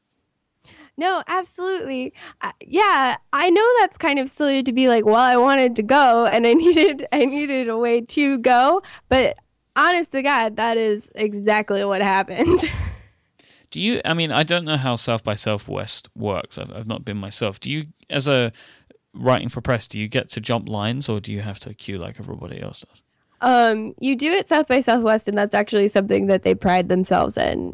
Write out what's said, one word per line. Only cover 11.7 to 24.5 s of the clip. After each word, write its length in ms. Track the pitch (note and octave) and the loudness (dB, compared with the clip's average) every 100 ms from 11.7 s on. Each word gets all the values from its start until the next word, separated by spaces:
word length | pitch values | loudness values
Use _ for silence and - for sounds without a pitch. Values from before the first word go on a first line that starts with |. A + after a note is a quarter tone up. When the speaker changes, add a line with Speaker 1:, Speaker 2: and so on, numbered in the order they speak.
| G3 | -2
Speaker 1:
what 200 | G3+ F#3+ | 0 0
happened. 560 | G3+ F#3+ G3 F#3 E4+ F4+ D#4 - - - - _ | 2 0 0 0 2 2 0 -6 -8 -10 -20 _
<laughs> 540 | _ _ _ _ - | _ _ _ _ -14
Speaker 2:
Do 100 | D#3 | -4
you, 220 | G3+ B3 | -2 -2
I 80 | - | -2
mean, 180 | E3 E3 | -2 0
I 120 | B2 | 0
don't 240 | D#3 F3 D#3 | 0 -2 -2
know 100 | D3+ | -2
how 200 | C3 A#2 | -2 -2
South 280 | - A2+ | -2 -2
by 100 | - | -2
Southwest 760 | G#2 - G#2 - F#2+ G2 - - | -4 -4 -4 -6 -10 -8 -8 -10
works. 440 | - G#2 F#2 - - | -10 -6 -6 -8 -12
I've, 120 | F#2 | -14
I've 160 | G#2 A2 | -12 -10
not 200 | A2+ - | -10 -8
been 100 | G2+ | -10
myself. 420 | G2 - G#2+ G2 | -8 -6 -6 -6
Do 120 | - | -8
you, 140 | D3+ D3+ - - | -8 -8 -16 -8
as 180 | C#3+ C3+ | -4 0
a 240 | C3 A#2+ - - _ _ _ _ | 0 0 -6 -20 _ _ _ _
writing 340 | - B2 B2+ B2+ | -4 0 0 -2
for 140 | B2 | -8
press, 260 | B2 A#2+ - | -4 -4 -4
do 100 | G#2+ | -8
you 100 | G#2+ | -4
get 200 | C3 - | -4 -4
to 100 | - | -8
jump 260 | A2 A#2 G#2+ | -4 -4 -4
lines 400 | G#2+ G#2+ B2+ C#3 | -6 -4 -6 -6
or 120 | G#2+ | -6
do 120 | G#2 | -6
you 80 | G#2 | -8
have 180 | G#2 G2 | -8 -12
to 120 | - | -16
queue 240 | G#2 - G2 | -16 -12 -10
like 240 | F2+ A2 | -10 -14
everybody 400 | F#2+ - - - | -14 -14 -14 -12
else 240 | - - - | -14 -14 -20
does? 140 | _ _ _ _ - | _ _ _ _ -4
Speaker 1:
Um, 540 | B3 B3 A#3 A3 A3 - | 2 4 4 0 -6 -6
you 160 | C4 | -4
do 220 | B3+ D4 F#4+ | -2 0 -2
at 100 | |
South 220 | - | 0